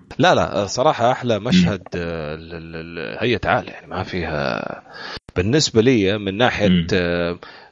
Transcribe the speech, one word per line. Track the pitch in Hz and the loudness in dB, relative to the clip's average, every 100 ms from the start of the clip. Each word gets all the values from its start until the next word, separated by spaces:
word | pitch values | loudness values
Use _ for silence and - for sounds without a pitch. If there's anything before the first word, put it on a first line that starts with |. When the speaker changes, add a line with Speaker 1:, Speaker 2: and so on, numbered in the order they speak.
| - - | -14 2
Speaker 1:
لا، | 175 | 4
لا، | 135 82 87 98 | 4 2 0 -2
صراحة | - 143 - 120 | 0 0 2 0
أحلى | 131 123 104 | 0 -2 -2
مشهد، | 113 185 175 98 | 2 4 4 0
Speaker 2:
مم. | - 87 | -6 -8
Speaker 1:
آه، | 85 82 76 | -6 -6 -6
ال-، | 80 82 | -10 -10
ال-، | 85 82 82 82 85 | -12 -10 -12 -10 -10
ال-، | 64 55 | -10 -2
هي | 120 104 | 0 0
تعال، | 82 - - | 2 0 -2
يعني | - - | -14 -10
ما | 90 | -8
فيها | 90 92 80 76 69 53 50 - - - - - - - | -6 -4 -4 -2 -2 -4 -6 -10 -16 -16 -14 -14 -6 -2
بالنسبة | 95 156 - 117 | 2 2 4 4
لي | 117 120 95 107 | 6 4 4 0
من | 98 98 | -2 0
ناحية، | 123 - 101 | 0 4 4
Speaker 2:
مم. | 90 82 | 4 4
Speaker 1:
آه، | 95 87 87 85 87 - - - | 0 0 0 -2 -4 -12 -20 -20